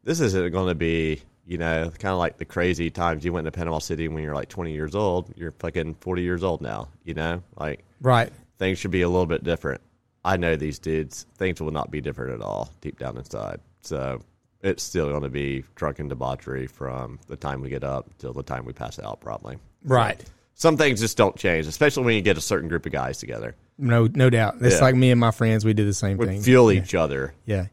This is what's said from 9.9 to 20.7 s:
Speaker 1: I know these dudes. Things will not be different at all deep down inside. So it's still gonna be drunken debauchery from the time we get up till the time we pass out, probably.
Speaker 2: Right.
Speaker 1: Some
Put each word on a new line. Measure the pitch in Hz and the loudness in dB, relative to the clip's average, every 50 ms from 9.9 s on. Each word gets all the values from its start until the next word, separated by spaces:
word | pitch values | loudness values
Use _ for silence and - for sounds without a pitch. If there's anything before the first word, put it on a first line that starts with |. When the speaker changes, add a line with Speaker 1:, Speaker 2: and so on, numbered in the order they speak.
| _ _ _ _ _ _ _ | _ _ _ _ _ _ _
Speaker 1:
I | 92 95 | -2 0
know | 92 87 82 80 | 2 2 0 0
these | 73 73 78 69 | 0 -2 -6 -6
dudes. | - - 80 80 78 76 67 - - - _ _ | -6 -6 -4 -2 -2 -4 -6 -12 -18 -20 _ _
Things | _ 95 92 85 - | _ -4 -4 -4 -4
will | 80 78 | -6 -6
not | 78 76 - - | -4 -4 -6 -6
be | - 76 | -8 -6
different | 65 73 69 - 62 65 62 | -6 -6 -8 -6 -8 -8 -8
at | 55 52 | -8 -8
all | 50 50 50 55 - - _ | -8 -6 -6 -8 -10 -12 _
deep | - 78 - _ | -14 -14 -12 _
down | 65 64 55 | -10 -10 -10
inside. | 60 - - - 53 52 50 50 50 _ _ _ _ | -12 -14 -12 -10 -10 -10 -10 -10 -14 _ _ _ _
So | _ - 78 69 65 65 64 57 - _ _ _ _ _ _ _ | _ -8 -6 -6 -4 -6 -6 -8 -12 _ _ _ _ _ _ _
it's | - 98 90 - - | -2 -2 -2 -2 -6
still | - - 90 78 71 | -4 -2 -2 -2 0
gonna | 71 73 71 69 | -2 -2 -4 -4
be | 64 71 71 69 67 67 65 _ _ | -4 -4 -4 -4 -4 -6 -8 _ _
drunken | - 80 73 69 - 76 69 | -6 -6 -6 -4 -6 -8 -8
debauchery | 65 62 64 64 65 65 - 67 65 65 64 | -6 -4 -4 -6 -6 -6 -8 -8 -8 -8 -8
from | 64 _ _ 67 65 64 65 62 58 - 67 - | -10 _ _ -10 -8 -8 -8 -10 -10 -14 -18 -16
the | - - | -16 -14
time | - - 71 67 67 | -8 -8 -6 -6 -6
we | 67 65 | -8 -8
get | 67 65 71 | -8 -6 -6
up | 67 67 65 - - - _ | -6 -6 -6 -8 -12 -20 _
till | - 64 62 | -12 -10 -10
the | 69 67 | -10 -8
time | - 67 62 62 | -8 -8 -8 -8
we | 60 58 | -12 -12
pass | - 58 58 - - | -12 -12 -12 -12 -12
out, | 50 53 52 _ | -12 -12 -12 _
probably. | - 55 55 52 - 55 65 - - - _ _ - | -10 -12 -12 -12 -12 -14 -16 -16 -18 -20 _ _ 0
Speaker 2:
Right. | 143 131 123 113 104 104 - - - - _ _ _ _ | 2 4 4 4 2 -2 -6 -10 -20 -20 _ _ _ _
Speaker 1:
Some | - 151 165 | 4 4 4